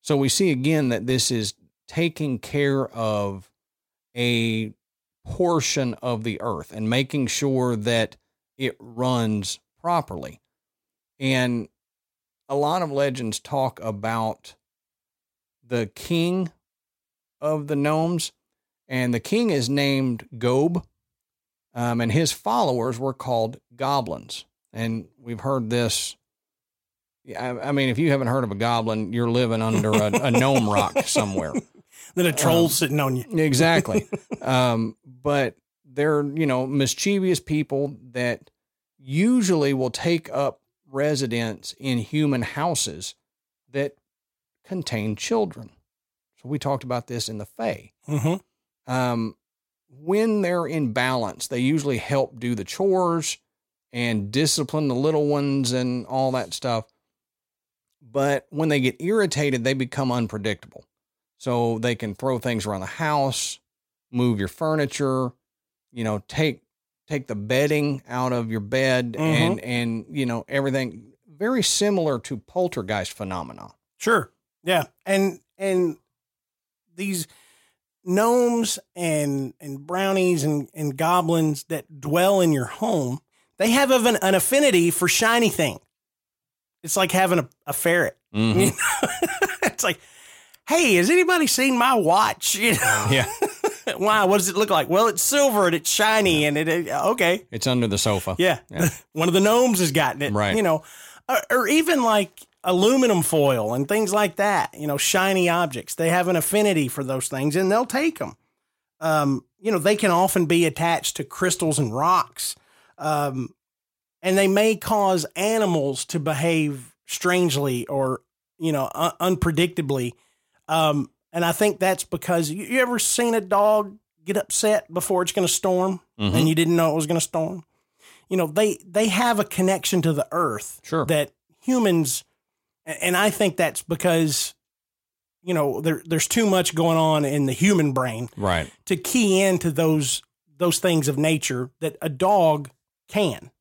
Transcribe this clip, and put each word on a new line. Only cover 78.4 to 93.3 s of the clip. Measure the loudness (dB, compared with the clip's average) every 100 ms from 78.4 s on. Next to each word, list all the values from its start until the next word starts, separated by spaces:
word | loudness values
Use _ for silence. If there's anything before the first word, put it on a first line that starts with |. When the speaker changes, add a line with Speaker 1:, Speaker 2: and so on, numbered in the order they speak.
| 4 2 -2 -6 _
Speaker 2:
and, | -6 -2 0 0 -2 -6 -10
and | -14 -14 -6
brownies | -2 0 2 2 2
and, | 2 0 -4
and | -6 -6 0
goblins | 2 4 4 2 2 -2
that | -6 -8 -8 -12
dwell | -2 2 4 4
in | 4
your | 2 0
home, | -4 0 0 -2 -6 _ _ _ -2
they | 2
have | 4 4
an, | 4 4 2
an | 2
affinity | 2 2 2 4 4 2
for | 2 0
shiny | 2 2 4 2
thing. | 0 -2 -4 _ _ _ _ _ _ _ _ _ _
It's | -6 -2
like | 0
having | 2 2 2
a, | -2 _ -8
a |
ferret. | -2 0 2 0 _ _
Speaker 1:
Mm-hmm. | 0 2 4
Speaker 2:
You | 2
know? | 0 -4 -2 -4
<laughs> | -2 -4 -2 -4 -2
It's | -4 -2
like, | -4 -4 -12 -20 -20 -20 _ _ 0
"Hey, | 2 4
has | 4 4
anybody | 4 4 2 2
seen | 2 2 2
my | 4 4
watch?" | 4 4 2 0 -4
<laughs> | 0
You | 0
know? | 2 2 0 2
Speaker 1:
Yeah. | 2 2